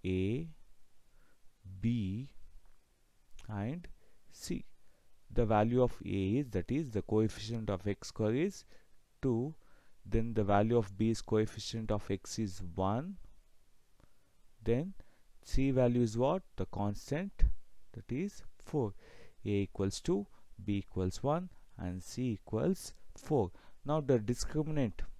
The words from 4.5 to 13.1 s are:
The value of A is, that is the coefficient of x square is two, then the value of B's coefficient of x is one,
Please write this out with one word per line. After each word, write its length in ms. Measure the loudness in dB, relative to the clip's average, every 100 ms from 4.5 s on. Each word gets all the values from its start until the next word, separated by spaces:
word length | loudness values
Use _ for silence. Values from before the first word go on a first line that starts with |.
| -6 -6 -14 -20 -20 -20 -20 -2
The 120 | 2
value 380 | 6 6 6 6
of 100 | 4 0
A 320 | -2 0 2 2
is, 120 | 0
that 200 | -4 0
is 200 | -2 0
the 120 | -4
coefficient 680 | 2 4 4 0 -6 -4 -2
of 180 | -2 -2
x 220 | -4 -6
square 260 | 0 2
is 300 | 2 0 -4 -18 -20 -20 -20 _ _
two, 340 | 0 2 -2 -8 -20 -20 -20 -18
then 300 | 0 2 2
the 100 | 2
value 320 | 4 6 6 4
of 200 | 2 2
B's 240 | 2 2
coefficient 680 | 2 2 2 -2 -8 -6 -2
of 180 | -2 0
x 280 | -4 -4 -4
is 240 | -4 -4 -6
one, 420 | 0 0 0 -4